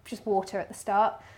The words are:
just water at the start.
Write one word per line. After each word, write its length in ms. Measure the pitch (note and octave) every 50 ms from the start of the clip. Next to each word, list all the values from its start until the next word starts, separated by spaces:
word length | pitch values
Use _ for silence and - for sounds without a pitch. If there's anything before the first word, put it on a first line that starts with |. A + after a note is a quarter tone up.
| -
just 200 | - A#3 - -
water 340 | A3 G3 F#3+ F#3+ - G#3 F#3+
at 100 | - -
the 40 | -
start. 420 | - - A3 G3 G#3 A3 - - - - - -